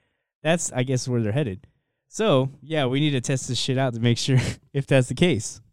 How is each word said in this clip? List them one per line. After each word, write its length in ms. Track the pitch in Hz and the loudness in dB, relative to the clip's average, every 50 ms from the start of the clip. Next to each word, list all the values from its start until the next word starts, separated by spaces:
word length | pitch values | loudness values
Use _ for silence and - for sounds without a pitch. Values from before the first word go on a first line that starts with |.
| _ _ _ _ _ _ _ _ - | _ _ _ _ _ _ _ _ 0
That's, 280 | 156 170 170 - - | 0 0 0 0 -2
I 120 | - 127 127 | -2 -2 -2
guess, 240 | 135 131 123 - | 0 0 -2 -2
where 140 | 127 123 117 | -2 -2 0
they're 100 | 113 104 104 | 0 0 0
headed. 320 | 143 156 107 92 - - _ _ _ _ _ _ _ _ | 0 -2 -2 -6 -8 -12 _ _ _ _ _ _ _ _
So, 440 | _ - - 214 220 156 131 - 131 135 - | _ -6 -2 2 4 4 4 2 0 -4 -12
yeah, 240 | - 143 160 151 135 | -10 -4 -2 0 0
we 140 | 123 135 139 | 0 0 0
need 120 | 151 151 | 0 0
to 100 | 143 127 | 0 -2
test 260 | - - 139 127 - - | -2 -2 -4 -4 -4 -4
this 80 | 123 | -4
shit 200 | - - - 127 127 | -4 -2 -2 0 0
out 160 | 135 131 117 | 0 -2 -2
to 40 | 113 | 0
make 180 | 117 120 117 - | 2 2 2 2
sure 180 | - - 131 123 110 - - | 2 2 2 2 2 0 -4
<laughs> 180 | - _ _ - | -8 _ _ -6
if 120 | 139 131 | -6 0
that's 200 | - 143 135 123 - | 2 4 4 4 2
the 60 | 123 | 0
case, 440 | - 165 180 139 101 - - - - - _ | 0 2 2 2 0 -4 -6 -12 -16 -20 _